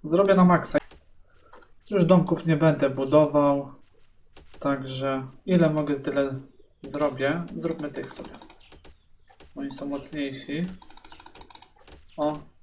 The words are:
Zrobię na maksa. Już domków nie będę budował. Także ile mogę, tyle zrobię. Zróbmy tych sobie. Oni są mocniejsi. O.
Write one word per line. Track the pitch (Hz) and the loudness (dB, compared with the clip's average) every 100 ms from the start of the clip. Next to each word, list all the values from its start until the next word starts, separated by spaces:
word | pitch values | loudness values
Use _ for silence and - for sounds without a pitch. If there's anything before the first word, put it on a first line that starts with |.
Zrobię | 156 170 196 | 0 2 6
na | 190 | 6
maksa. | 180 170 - - - - _ - - _ _ - _ - - | 6 6 2 -4 -4 -20 _ -20 -20 _ _ -20 _ -20 -4
Już | 202 | 0
domków | 165 180 - 165 165 | 6 6 6 -2 0
nie | 151 | 4
będę | 160 143 139 | 4 4 0
budował. | 131 135 151 147 147 143 139 139 - - _ - _ _ - - - | 0 2 4 6 4 4 2 -2 -14 -20 _ -20 _ _ -20 -20 -8
Także | 143 139 131 131 135 135 131 - - | -4 -4 -6 -6 -4 -4 -8 -14 0
ile | 180 160 | 4 4
mogę, | 151 143 143 | 2 -2 -4
tyle | - 143 139 135 - _ - _ | -2 -2 -2 -4 -12 _ -20 _
zrobię. | - 147 147 127 135 165 170 - | -10 -4 -4 -2 -2 -2 -6 -8
Zróbmy | 165 - 147 | -6 -6 -8
tych | 139 - | -10 -10
sobie. | - - - - - - - - - _ - _ _ - - | -10 -12 -14 -18 -18 -20 -20 -20 -20 _ -20 _ _ -20 -12
Oni | 139 | -10
są | 139 143 | -10 -8
mocniejsi. | 277 - 151 139 131 - 143 180 - - - - - - - - - - _ - - - - | -10 -10 -8 -8 -10 -10 -8 -8 -10 -14 -14 -14 -14 -16 -16 -16 -16 -18 _ -20 -20 -20 -6
O. | 151 151 - _ | -4 -4 -12 _